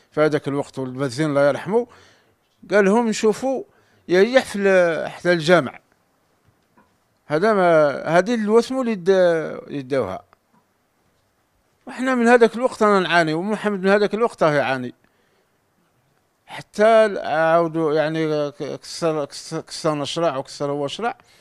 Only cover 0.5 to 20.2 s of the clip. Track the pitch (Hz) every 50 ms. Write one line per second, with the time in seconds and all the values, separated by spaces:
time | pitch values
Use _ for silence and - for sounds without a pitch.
0.5 | 139 143 139 - - 135 131 127 127 131 143 135 117 135 156 151 139 139 143 143
1.5 | 131 117 - 160 214 240 240 _ _ _ _ _ _ _ _ _ _ _ _ _
2.5 | _ _ - - 185 208 202 190 208 240 240 220 208 - 226 214 202 - 254 269
3.5 | 262 233 - _ _ _ _ _ _ _ _ - 175 185 202 233 254 254 - -
4.5 | - 202 196 196 190 185 175 170 156 147 127 135 - - - 175 180 165 147 165
5.5 | 180 165 131 113 - - _ _ _ _ _ _ _ _ _ _ _ _ _ _
6.5 | _ _ _ _ _ _ _ _ _ _ _ _ _ _ _ - 151 160 196 226
7.5 | 214 196 180 175 165 156 151 143 127 - - - 165 180 185 226 247 226 208 208
8.5 | 220 233 233 - 262 262 254 233 226 180 165 190 190 185 180 170 165 160 156 156
9.5 | 151 - - - 143 143 131 127 139 131 107 92 92 - - _ _ _ _ _
10.5 | _ _ _ _ _ _ _ _ _ _ _ _ _ _ _ _ _ _ _ _
11.5 | _ _ _ _ _ _ - 254 262 226 254 262 262 240 233 233 247 240 233 214
12.5 | - 226 262 247 - - 220 208 202 190 175 156 170 175 165 156 156 165 185 214
13.5 | 214 - - 208 202 185 185 196 202 208 208 196 208 220 240 214 - - 180 156
14.5 | 147 143 117 123 131 127 123 123 - _ _ _ _ _ _ _ _ _ _ _
15.5 | _ _ _ _ _ _ _ _ _ _ _ _ _ _ _ _ _ _ _ -
16.5 | - 147 - _ - 208 214 226 226 220 220 208 190 - - 107 143 160 160 160
17.5 | 165 170 170 160 156 165 160 147 147 156 147 160 160 160 160 151 151 151 147 143
18.5 | - - 147 135 139 - - - - - 175 160 156 151 139 - - - - -
19.5 | 160 160 - - - - - 160 151 147 139 - - 165